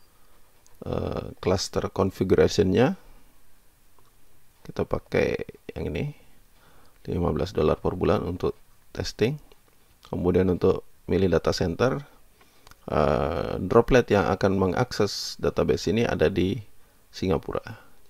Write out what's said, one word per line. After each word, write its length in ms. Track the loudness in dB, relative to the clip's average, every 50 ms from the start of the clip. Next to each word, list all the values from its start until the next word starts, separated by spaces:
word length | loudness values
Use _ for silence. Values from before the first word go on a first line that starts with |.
| -20 -20 _ -20 -20 -20 -20 -20 -20 -20 -20 -20 -20 -20 -20 -14 -10
Eh, 420 | -6 -6 -4 -4 -4 -6 -6 -8 -10 -12 -6
cluster 480 | -2 0 0 0 -2 -4 -4 -4 -4 -4
configuration-nya, 1120 | -2 0 0 0 0 -2 0 2 4 4 4 4 4 2 2 2 4 4 4 2 2 -2 -8 -18 -20 -20 -20 -20 -20 -20 -20 -20 -20 -20 -20 -20 -20 _ _ -20 -20 -20 -20 -20 _ -20 -20 -20 -20 -20 -20 -20 -20 _ -18 -10
kita 160 | -6 -6 -4
pakai 560 | -4 -4 -8 -6 -2 0 0 2 2 0 -2 -6 -10 -14 -18 _ -14 -10 -6
yang 160 | -6 -4 -4
ini, 160 | -4 -4 -6 -6 -10 -16 -20 -20 -20 -20 -20 -20 -20 -20 -20 -20 -20 -20 -20 -20 -16 -10 -6
lima 240 | -4 -2 0 0
belas 240 | 0 -2 -2 -4 -2
dolar 240 | 0 2 2 2 0
per 160 | 0 -4 -2
bulan 240 | 0 2 2 2 2 0 -4
untuk 320 | -4 -4 -4 -4 -4 -6 -12 -20 -20 -20 -20 -14
testing. 480 | -8 -8 -8 -6 -4 -2 -2 -2 -2 -4 -10 -16 -20 -20 _ _ _ -20 _ _ _ _ -14 -10
Kemudian 400 | -6 -2 2 2 4 4 4 4
untuk 320 | 2 2 4 2 2 2 -2 -12 -18 -14 -6 -2
milih 240 | 0 2 2 4
data 240 | 2 2 2 2 0
center, 480 | 0 0 -2 0 0 0 0 0 -2 -8 -12 -18 -20 -20 -20 _ _ -20 -20 _ -20 -20 -20 -20 _ -8 -2
eh, 640 | 0 2 2 2 2 2 0 -2 -2 -4 -4 -4 -4 -4 -2
droplet 420 | 2 4 4 4 6 6 4 4 4
yang 160 | 4 2 4 2
akan 260 | 2 2 2 2 2 2
mengakses 800 | 2 2 2 0 -2 -2 -2 -2 -2 -2 -2 -6 -10 -10 -8 -4
database 500 | -4 -2 0 0 0 0 0 0 0 0
ini 140 | 0 0 0
ada 220 | 0 0 2 2 2
di 300 | 2 2 0 0 -2 -4 -8 -12 -18 -20 -20 -20 _ -20 _ _
Singapura. 540 | -12 -4 -2 0 0 0 -2 -4 -8 -8 -8 -10 -12 -16 -18 -20 -20 -20 -20 -16